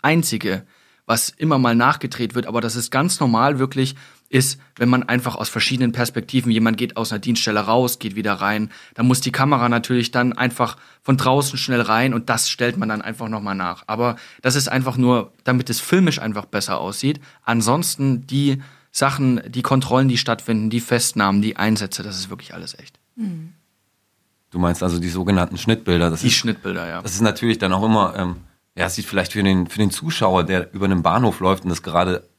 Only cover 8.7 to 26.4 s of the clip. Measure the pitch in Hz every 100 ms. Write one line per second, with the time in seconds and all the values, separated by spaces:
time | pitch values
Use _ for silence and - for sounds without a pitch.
8.7 | - - - 123 127 131 131 139 135 120
9.7 | 120 117 123 117 123 123 113 123 - 117
10.7 | - - _ - 135 131 139 139 127 -
11.7 | 120 110 110 131 117 117 113 - - 120
12.7 | 110 110 107 - 113 110 110 101 98 90
13.7 | 87 - 110 120 113 - - 131 139 135
14.7 | 131 127 123 123 120 95 _ - 127 123
15.7 | 113 - 185 175 139 110 104 101 104 98
16.7 | 90 90 - 135 147 - - - 117 107
17.7 | 135 - - 135 123 - 135 143 135 -
18.7 | - _ - 139 139 131 120 - 123 -
19.7 | 135 131 127 135 120 - 113 - 110 107
20.7 | 117 - 120 - 107 98 101 107 - 107
21.7 | 104 98 - 101 92 92 92 - 87 85
22.7 | - - _ _ 240 202 165 160 - _
23.7 | _ _ _ _ _ _ _ _ 90 87
24.7 | 85 92 85 87 90 90 95 87 87 110
25.7 | 113 - 87 85 82 123 -